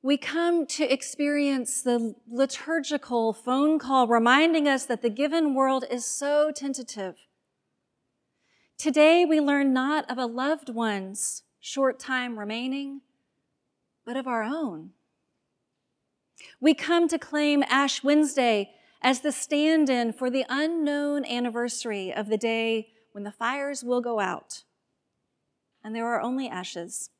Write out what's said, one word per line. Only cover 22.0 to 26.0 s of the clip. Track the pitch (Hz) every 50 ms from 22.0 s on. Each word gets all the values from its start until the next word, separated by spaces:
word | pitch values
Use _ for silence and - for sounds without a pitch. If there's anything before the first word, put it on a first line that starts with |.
| 190 185 -
of | - 214
the | 208 214
day | 208 240 226 226 226 226 226 226 220 220 _ _ _ _ _
when | _ 202 202
the | 208
fires | 208 _ 226 233 262 285 277 285 285 262 247
will | 240 247 247
go | 240 240 233 214
out | 196 185 175 - - _ - - _ _ _ _ _ _ _ _ _ _ _ _ _ _ _ _ _ _ _ _ _ _ _ _ -
and | 214 220
there | 233